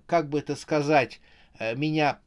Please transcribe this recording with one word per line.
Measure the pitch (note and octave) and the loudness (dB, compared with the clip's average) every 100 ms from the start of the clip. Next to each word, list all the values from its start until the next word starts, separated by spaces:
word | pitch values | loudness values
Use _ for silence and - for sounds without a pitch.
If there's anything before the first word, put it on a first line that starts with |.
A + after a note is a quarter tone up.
| - | -2
как | E3+ D3 | 0 0
бы | D3 | -2
это | C3+ C#3 | -2 -8
сказать, | - D3+ C#3+ D3 A#2 - _ - _ - | -2 -2 4 2 2 -6 _ -20 _ -8
э, | A2+ B2 | -6 -2
меня | D#3 D#3 D3 - | -2 2 0 -2